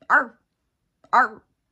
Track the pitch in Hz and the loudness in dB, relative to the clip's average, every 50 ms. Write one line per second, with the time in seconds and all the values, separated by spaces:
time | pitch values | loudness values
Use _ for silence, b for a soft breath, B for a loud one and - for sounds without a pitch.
0 | _ - - 285 285 240 - _ _ _ _ _ _ _ _ _ _ _ _ _ | _ -2 0 0 0 -2 -8 _ _ _ _ _ _ _ _ _ _ _ _ _
1 | _ _ - 220 254 220 214 - _ _ _ _ _ _ | _ _ 0 0 0 0 -2 -12 _ _ _ _ _ _